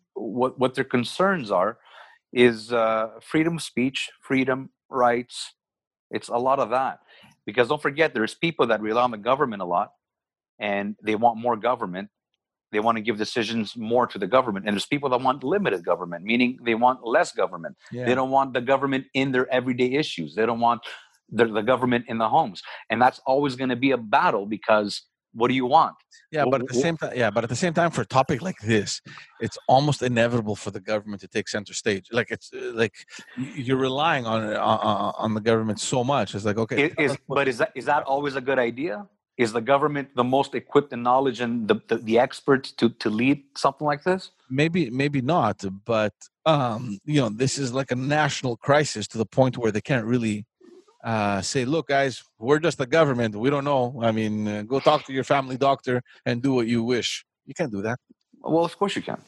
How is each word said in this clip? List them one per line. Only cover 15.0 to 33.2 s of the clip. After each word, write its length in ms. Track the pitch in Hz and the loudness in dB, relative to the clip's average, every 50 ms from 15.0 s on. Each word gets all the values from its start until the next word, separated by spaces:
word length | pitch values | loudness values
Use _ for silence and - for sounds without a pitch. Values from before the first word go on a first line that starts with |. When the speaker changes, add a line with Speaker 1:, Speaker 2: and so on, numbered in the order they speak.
| 143 135 | 0 0
Speaker 1:
that 100 | 127 120 | 0 0
want 240 | 131 127 127 143 123 | 0 0 -2 -2 -2
limited 400 | 131 180 208 196 131 101 90 85 | -2 -2 0 0 0 -2 0 0
government, 400 | 90 87 85 90 87 87 85 87 | 0 -2 -2 -2 -6 -10 -8 -2
meaning 340 | 107 117 123 123 123 127 127 123 | 0 2 2 2 2 0 -2 -2
they 100 | 117 113 | 0 2
want 320 | 110 120 123 127 123 123 | 4 4 2 2 0 -2
less 240 | 113 120 160 175 - | 0 0 2 0 0
government. 440 | - 113 98 87 90 85 82 - - _ - - | -2 -2 -2 -2 -4 -6 -12 -12 -14 _ -18 -14
Speaker 2:
Yeah. 120 | 120 120 123 | -10 -4 -2
Speaker 1:
They 120 | 120 127 | 0 0
don't 140 | 131 131 131 | 0 0 2
want 220 | 135 135 139 135 | 2 2 2 2
the 80 | 123 131 | -2 -2
government 460 | 120 127 135 135 139 139 135 131 135 - - | 0 2 2 2 2 0 -2 -2 -4 -2 -2
in 160 | 135 135 139 | 0 0 2
their 180 | 127 127 127 - | 2 0 2 2
everyday 400 | 131 127 123 131 123 123 127 123 | 0 0 0 0 0 0 0 2
issues. 420 | 127 143 156 - - - 82 73 76 | 2 0 -2 -2 -6 -8 -8 -6 -2
They 100 | 101 110 | 0 0
don't 160 | 113 120 117 | 0 0 2
want 220 | 117 117 117 113 - - - - - _ _ _ _ - | 2 2 0 0 -4 -12 -18 -18 -20 _ _ _ _ -4
the, 160 | - 107 120 | 0 0 2
the 160 | 113 104 107 | 2 0 0
government 440 | 104 117 131 120 127 123 123 120 117 - | 0 2 2 2 2 2 0 0 -2 -4
in 100 | 117 113 | -4 -2
the 100 | 113 110 | 0 2
homes. 340 | 123 156 160 113 90 - - - - - - - | 2 2 0 0 -4 -14 -16 -16 -16 -14 -8 -4
And 100 | 113 113 | 0 2
that's 200 | 123 127 - - - | 2 2 2 0 -2
always 280 | 131 131 143 143 139 123 | 0 0 2 2 0 -2
gonna 220 | 123 135 127 123 | -2 -2 -2 -2
be 160 | 120 131 139 | 0 2 2
a 60 | 131 120 | 2 0
battle 460 | 113 104 113 143 175 180 127 101 101 | 0 0 2 2 4 2 2 0 -2
because 580 | 104 110 95 - - 110 107 104 101 - - - _ _ _ _ _ - | -4 -6 -2 2 2 4 4 2 0 -4 -8 -12 _ _ _ _ _ -2
what 140 | 117 117 127 | 0 2 2
do 60 | 127 | 2
you 120 | 131 127 | 2 2
want? 300 | 123 143 160 147 98 - _ _ _ - - _ - | 4 4 4 4 4 0 _ _ _ -20 -20 _ -6
Speaker 2:
Yeah, 140 | 160 151 139 | -2 0 2
Speaker 1:
Wh-, 60 | 127 | 2
Speaker 2:
but 80 | 139 135 | 2 0
at 60 | - 139 | 0 0
the 60 | 127 120 | 0 0
Speaker 1:
wh-, 40 | |
Speaker 2:
same 140 | 143 165 165 | 2 2 0
ti-, 200 | - 160 139 107 127 | -2 -4 -4 -2 0
yeah, 80 | 117 107 | 0 2
but 120 | 101 117 117 | 2 0 -2
at 60 | 117 | -2
the 60 | 127 - 185 | -2 -2 -2
same 100 | 175 156 | 0 2
time, 160 | 175 170 165 | 2 2 2
for 120 | - 135 | 0 -2
a 40 | 110 | -2
topic 340 | - - 131 135 - 156 113 170 185 | 0 2 2 2 2 0 -4 -4 -6
like 100 | - - 104 110 | -8 -4 0 2
this, 280 | 113 104 95 - - - - - - - - - _ - | 2 2 2 0 -6 -10 -12 -16 -20 -20 -20 -18 _ -8
it's 180 | 113 - - - - - | -8 -8 -8 -4 2 4
almost 320 | 127 135 147 151 139 - | 4 4 4 2 0 0
inevitable 540 | 127 127 123 117 117 117 123 120 107 107 101 | 0 0 2 2 2 2 2 0 -2 -2 -6
for 140 | - - 104 | -6 -8 -10
the 100 | 98 104 | -10 -8
government 400 | 92 104 107 104 101 107 104 98 | -4 -4 -4 -4 -4 -6 -12 -14
to 60 | - 92 | -10 -6
take 200 | - 110 98 - | -6 -6 -4 -4
center 260 | - 107 101 - - | -6 -8 -8 -8 -10
stage. 320 | - - 117 101 95 90 - 117 120 | -4 -2 -2 -2 -2 -4 -4 -2 -2
Like, 120 | 110 - | -2 -2
it's, 180 | 113 104 - - | -6 -10 -10 -12
uh, 200 | - 127 123 123 120 113 | -12 -10 -10 -6 -2 0
like, 120 | 117 104 - - - - - - | 0 -2 -2 -8 -20 -20 -20 -20